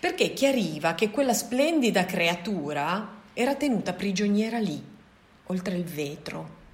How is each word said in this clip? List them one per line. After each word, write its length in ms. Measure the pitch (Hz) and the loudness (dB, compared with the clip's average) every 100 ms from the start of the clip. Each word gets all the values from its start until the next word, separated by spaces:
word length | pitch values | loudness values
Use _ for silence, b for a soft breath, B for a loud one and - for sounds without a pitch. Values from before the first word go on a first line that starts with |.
perché 320 | 349 339 190 | -2 2 0
chiariva 600 | - 277 254 175 151 165 | 4 2 4 0 0 -2
che 160 | 170 214 | 2 0
quella 240 | 247 269 | 2 2
splendida 720 | 214 - 247 302 330 233 190 180 | 2 0 2 2 4 4 4 2
creatura 1080 | - 170 180 180 190 143 147 147 190 214 - - | 2 2 0 -2 -4 -2 -2 0 -2 -4 -14 -14
era 200 | - 247 277 | -2 0 2
tenuta 360 | 294 214 - | 2 2 0
prigioniera 680 | 180 196 185 208 202 220 233 | -2 -2 0 2 2 2 0
lì, 240 | 202 143 - - - _ _ - | -2 -4 -10 -20 -20 _ _ -20
oltre 300 | - 185 180 180 | -6 -4 -2 -4
il 80 | |
vetro 720 | 165 143 143 147 - - 156 - - | -4 -4 -6 -6 -10 -10 -12 -16 -20